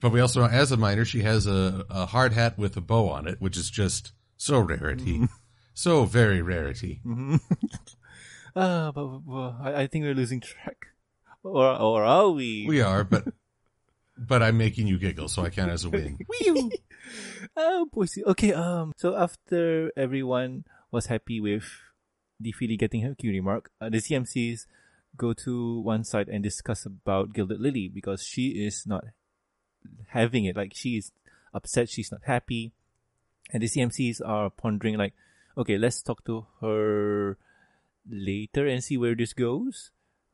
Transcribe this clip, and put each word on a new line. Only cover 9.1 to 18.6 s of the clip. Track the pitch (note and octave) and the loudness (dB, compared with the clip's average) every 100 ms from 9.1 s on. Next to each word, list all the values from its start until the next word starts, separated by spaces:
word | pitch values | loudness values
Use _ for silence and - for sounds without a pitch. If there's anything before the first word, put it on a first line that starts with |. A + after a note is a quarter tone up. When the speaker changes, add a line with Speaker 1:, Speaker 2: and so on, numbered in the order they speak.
| C3+ D#3+ | -10 -10
Speaker 2:
but, | C3 B2+ A#2+ | -8 -8 -8
I, | C#3 C#3+ | -6 -2
I | C3+ | -2
think | D#3 | -2
we're | D3 | -2
losing | C3+ A#2+ B2+ | 0 0 -2
track. | - - - - - _ _ _ _ - | -8 -16 -14 -14 -20 _ _ _ _ -16
Or, | F#3+ D3+ | -4 4
or | C3 B2+ A2 A2 | 4 6 4 4
are | A2 D#3+ G#3 | 6 6 6
we? | D3+ A#2+ G#2+ G#2 | 2 -2 -4 0
Speaker 1:
We | D3 | 2
are, | G2+ G2 | 4 2
but, | G2 A2 - - _ _ _ | 2 0 0 -10 _ _ _
Speaker 2:
<laughs> | _ _ _ _ - | _ _ _ _ -14
Speaker 1:
but | A#2+ B2+ | 0 4
I'm | A2 A2+ | 6 4
making | A2+ - G#2 | 2 2 0
you | F#2 | 2
giggle, | F#2 D#2 D#2 | 0 -4 -4
so | - | -2
I | F2 | -2
count | F#2 F2+ | 0 -2
as | E2+ F2 | -2 -2
a | |
win. | G2 D2 C#2 | -2 -4 -8
Speaker 2:
<laughs> | - | -10
Wee-oo. | A#4+ A4 D4+ A#3+ - _ - B3+ A3+ G3+ - G3 D#4+ | 0 2 2 2 -6 _ -20 -18 -14 -14 -14 -12 0
Oh, | E4 F#4 D#4+ | 0 2 -2
boy. | A3 | -2
See. | F3+ G3 | -2 -2
Okay, | G#3 F#3 G#3 | 0 4 4
um, | D#3+ | 4